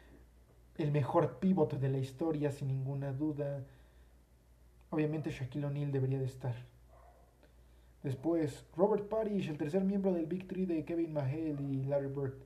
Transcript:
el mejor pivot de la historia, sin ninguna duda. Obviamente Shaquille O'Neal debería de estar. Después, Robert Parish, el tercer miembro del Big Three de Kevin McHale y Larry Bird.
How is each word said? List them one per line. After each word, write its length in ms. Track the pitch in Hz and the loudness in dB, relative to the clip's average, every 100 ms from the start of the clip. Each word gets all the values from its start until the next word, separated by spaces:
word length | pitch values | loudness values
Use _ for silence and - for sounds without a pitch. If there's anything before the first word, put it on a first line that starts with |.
| - - - - - - - - | -20 -20 -20 -20 -20 -20 -12 -2
el 160 | 147 | 2
mejor 460 | 147 123 135 - - | 2 4 4 4 2
pivot 400 | 190 160 151 131 | 2 4 4 2
de 100 | 135 | 0
la 100 | 135 | 0
historia, 540 | 127 - 165 151 143 | -2 -2 0 0 0
sin 160 | 135 135 | -2 -2
ninguna 460 | 135 135 139 139 | -2 -2 -4 -4
duda. 500 | 131 156 143 143 139 131 - - - - - - - - - - - - | -2 -2 -2 -4 -6 -10 -18 -20 -20 -20 -20 -20 -20 -20 -20 -20 -20 -4
Obviamente 400 | 156 151 156 160 | 0 2 0 -4
Shaquille 340 | 135 127 147 | -4 -4 -4
O'Neal 260 | 143 143 143 | -2 -2 -2
debería 280 | 135 131 135 | 0 2 0
de 80 | 127 | -2
estar. 280 | - 123 117 - - - - - - - - - - - - - - | -4 -4 -4 -10 -20 -20 -20 -20 -20 -20 -20 -20 -20 -20 -20 -20 -8
Después, 640 | 143 123 160 165 147 - - 156 | -4 -2 2 2 2 -2 -6 2
Robert 320 | 208 214 - | 4 4 0
Parish, 400 | 220 214 196 147 | 0 0 0 -2
el 80 | 151 | -2
tercer 280 | 151 190 | 0 2
miembro 280 | 190 202 190 | 2 2 2
del 140 | 175 160 | 2 0
Big 200 | 185 - | -4 -4
Three 200 | 185 185 | -2 0
de 180 | 160 | 0
Kevin 300 | 160 170 165 | 0 -2 0
McHale 480 | 151 131 156 160 143 | 0 0 0 -2 -2
y 220 | 139 135 | -2 -2
Larry 240 | 135 143 139 | 0 0 -2
Bird. 260 | 139 135 - | -2 -4 -6